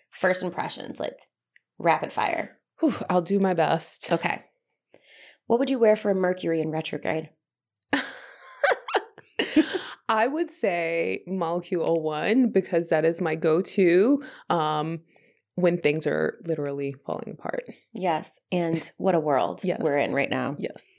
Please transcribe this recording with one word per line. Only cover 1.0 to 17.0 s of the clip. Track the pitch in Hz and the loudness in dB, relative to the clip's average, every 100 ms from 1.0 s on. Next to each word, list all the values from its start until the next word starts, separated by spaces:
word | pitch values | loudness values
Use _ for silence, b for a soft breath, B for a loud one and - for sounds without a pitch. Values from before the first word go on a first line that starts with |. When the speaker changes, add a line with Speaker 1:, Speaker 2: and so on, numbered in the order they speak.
Speaker 1:
like, | - - _ _ _ _ _ - | -8 -8 _ _ _ _ _ -2
rapid | 165 156 147 | 0 0 -2
fire. | - - - - - _ - | -2 -2 -2 -6 -12 _ -2
Speaker 2:
Whew, | 311 202 - | 0 0 0
I'll | 180 | 0
do | 175 196 | 2 2
my | 190 | 2
best. | 170 151 160 - - - | 2 2 0 -2 -6 -2
Speaker 1:
Okay. | 180 - - - _ _ _ _ B B B B B - | 0 0 -6 -12 _ _ _ _ B B B B B 0
What | 233 | 2
would | 254 | 2
you | 262 | 4
wear | 220 214 | 4 4
for | 208 | 2
Mercury | 190 180 180 - 165 | 2 0 0 0 0
in | 160 | 0
retrograde? | 156 - 151 - 160 156 _ _ _ _ _ _ | -4 -4 -6 -4 -4 -6 _ _ _ _ _ _
Speaker 2:
<laughs> | 285 - - - - - - 571 - - - - - - - B 294 B 381 B B - | -4 -4 -12 -20 -20 -20 -2 0 0 -2 -4 -4 -14 -8 -4 B 2 B -2 B B -2
I | 220 240 | 2 2
would | 302 349 | 0 -4
say | - 202 175 165 165 180 - - | -2 -2 0 0 0 -2 -4 -4
Molecule | 190 165 175 175 175 160 | -4 -2 -4 -2 -2 0
oh | |
one | 165 156 151 170 240 240 | 0 0 -2 2 4 4
because | 190 185 170 165 | 2 2 0 2
that | 156 | 2
is | 160 170 | 2 2
my | 170 | -2
go-to, | 160 160 160 196 - 175 180 226 285 B B - | 0 2 2 2 2 6 6 6 2 B B -2
um, | 170 156 156 160 165 b b b b _ | 0 0 0 -2 -6 b b b b _
when | - 175 175 | 0 2 4
things | 147 156 156 | 2 2 0
are | 151 156 - | 0 0 -2
literally | 165 151 143 143 139 135 | -4 -4 -4 -4 -6 -6